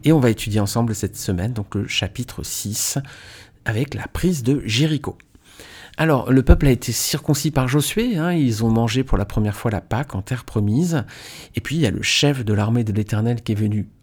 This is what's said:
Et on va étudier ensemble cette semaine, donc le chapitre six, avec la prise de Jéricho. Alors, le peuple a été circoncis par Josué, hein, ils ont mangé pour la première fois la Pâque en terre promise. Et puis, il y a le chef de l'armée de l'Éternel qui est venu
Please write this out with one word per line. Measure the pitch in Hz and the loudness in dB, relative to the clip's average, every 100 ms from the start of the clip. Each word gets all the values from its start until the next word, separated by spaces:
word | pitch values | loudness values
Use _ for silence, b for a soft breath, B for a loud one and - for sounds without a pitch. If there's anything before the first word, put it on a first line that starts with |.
| 143 | 6
Et | |
on | 160 | 6
va | 123 | 4
étudier | 107 - 104 | 2 0 0
ensemble | 98 120 117 107 | 0 0 -2 -2
cette | 95 - | -6 -6
semaine, | - 90 101 | -4 -2 -2
donc | 120 98 101 | -4 -4 -6
le | 101 | -4
chapitre | - - - 120 - | -4 -4 -6 -10 -10
six, | - - 101 110 - 143 139 B B B B _ - | -10 -8 -6 -4 -4 -4 -6 B B B B _ -4
avec | 110 135 | -2 -2
la | - - | -6 -8
prise | - 175 165 | -2 0 0
de | 120 143 | 0 0
Jéricho. | 107 110 156 151 - - _ _ B B B B B - | 0 0 2 0 -4 -12 _ _ B B B B B -2
Alors, | 160 135 - | 2 2 4
le | 131 | 2
peuple | 123 156 143 | 6 6 6
a | |
été | 123 - | 2 0
circoncis | 113 - 151 - 143 160 | -4 -2 -4 0 0 0
par | 139 127 | 0 2
Josué, | 147 143 - 247 190 | 0 0 0 0 0
hein, | 170 | 0
ils | 170 135 104 | 2 2 2
ont | 113 | 2
mangé | 113 117 117 | 2 2 0
pour | 127 92 | 0 0
la | 98 | 0
première | - 107 104 | 0 -2 -2
fois | 117 | -4
la | 101 | -4
Pâque | - 110 - 95 | -4 -6 -4 -8
en | |
terre | - 123 - | -6 -8 -4
promise. | 113 101 117 180 165 107 B B B B - | -2 0 2 2 0 -4 B B B B -8
Et | |
puis, | - 151 | -4 0
il | |
y | 127 | 0
a | |
le | 90 | 0
chef | - - 147 139 107 | 0 2 2 2 0
de | |
l'armée | 104 104 117 110 | 2 2 2 2
de | |
l'Éternel | 101 104 107 113 120 | 0 0 0 0 -2
qui | - | -2
est | 107 | -2
venu | 107 104 95 _ | 0 -2 -4 _